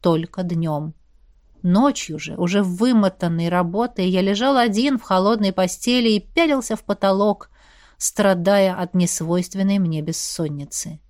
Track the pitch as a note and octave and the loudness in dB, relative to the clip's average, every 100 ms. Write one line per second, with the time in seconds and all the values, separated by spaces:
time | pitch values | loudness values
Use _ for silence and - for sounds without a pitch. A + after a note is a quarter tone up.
0 | F3+ E3 E3 - F3+ E3+ E3 D3 D3+ - | 2 0 -2 -6 -4 -2 -2 -4 -6 -12
1 | _ _ _ _ _ _ F3+ F#3 C#4 - | _ _ _ _ _ _ 0 4 2 0
2 | - D3+ D#3+ D#3+ F3 G3+ F#3+ F3 B3 A#3 | -8 -10 -10 -4 0 0 0 0 2 4
3 | G3 - F3 E3 E3+ F3 F3 F#3+ A#3+ - | 2 0 -4 -2 0 0 0 -2 -4 -2
4 | F#3 F#3 F#3+ G3+ C4 C4+ A#3+ G3+ C4+ C4 | 0 2 0 2 2 2 2 2 0 -2
5 | - F#3 G3 A3+ G3 F#3 F3+ - - B3 | 0 2 2 2 0 0 -2 -2 0 2
6 | A#3 G#3+ - - E4 C#4 A#3 A3 - G3+ | 2 0 0 0 2 0 -2 -8 -4 0
7 | G3 F#3+ G#3 G3+ - _ - - - _ | 2 2 2 0 -6 _ -20 -20 -20 _
8 | - - G3+ F#3 F3 G3+ F#3+ F#3 F3+ F3+ | -8 0 2 2 2 4 2 0 -2 0
9 | F3 - D#3+ F3 F3 F#3+ G3 G3 F3 D#3+ | 0 -2 -2 -2 -2 -2 0 0 0 -2
10 | D3+ D#3+ - - D#3+ C#3+ C#3+ - - D#3 | -4 -6 -8 -6 -6 -6 -10 -10 -12 -14